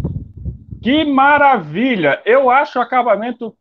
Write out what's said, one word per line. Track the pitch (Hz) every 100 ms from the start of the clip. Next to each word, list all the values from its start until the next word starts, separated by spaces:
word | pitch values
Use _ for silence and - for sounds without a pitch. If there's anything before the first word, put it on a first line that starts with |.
| - - - - - - - -
Que | 226 302 311
maravilha! | 269 277 294 277 247 151 165 262 214 147 - 196
Eu | 262 254
acho | 262 302 254
o |
acabamento | 233 254 240 202 233 240 220 -